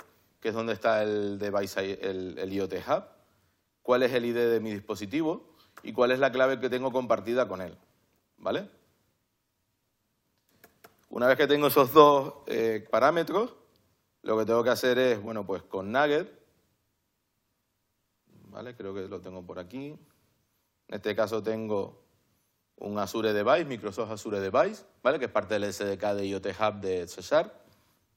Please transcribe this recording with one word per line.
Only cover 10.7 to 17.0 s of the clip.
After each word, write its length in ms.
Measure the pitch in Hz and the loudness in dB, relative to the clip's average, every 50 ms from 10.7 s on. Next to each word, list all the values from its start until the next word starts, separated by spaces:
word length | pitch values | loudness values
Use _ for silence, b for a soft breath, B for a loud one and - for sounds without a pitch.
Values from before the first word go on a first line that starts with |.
| _ _ _ - _ _ _ - | _ _ _ -20 _ _ _ -10
Una 180 | - 113 120 | -4 2 4
vez 100 | 127 131 | 4 6
que 100 | 143 147 | 4 4
tengo 200 | 135 143 147 147 | 4 4 4 4
esos 260 | 139 135 151 135 123 147 | 4 6 6 4 8 10
dos, 400 | 156 147 147 143 139 135 - - - - | 10 10 10 10 4 2 -2 -10 -12 -8
eh, 380 | - 117 117 113 113 110 107 - - | -4 -2 0 0 0 0 -2 -4 0
parámetros, 640 | - 110 127 147 170 170 - 135 156 196 233 - - - _ _ _ _ _ _ _ _ _ _ _ _ - | 2 4 4 4 4 2 -2 0 0 -2 -2 -2 -6 -18 _ _ _ _ _ _ _ _ _ _ _ _ -4
lo 140 | 107 107 | -2 0
que 80 | 110 110 | 0 2
tengo 180 | 104 113 117 113 | 2 2 2 4
que 80 | 123 | 2
hacer 260 | 120 117 - 127 123 | 2 2 2 2 4
es, 240 | 123 131 127 117 104 | 4 4 2 2 0
bueno, 240 | 101 113 113 107 95 | -4 -8 -8 -8 -6
pues 160 | 92 98 85 | -6 -6 -8
con 300 | - - - 95 95 101 | -8 -8 -8 -6 -6 -2
Nugget, 500 | 117 135 147 147 143 156 185 - - - _ _ _ _ _ _ _ _ _ _ _ _ | 0 2 2 2 2 0 0 -4 -12 -20 _ _ _ _ _ _ _ _ _ _ _ _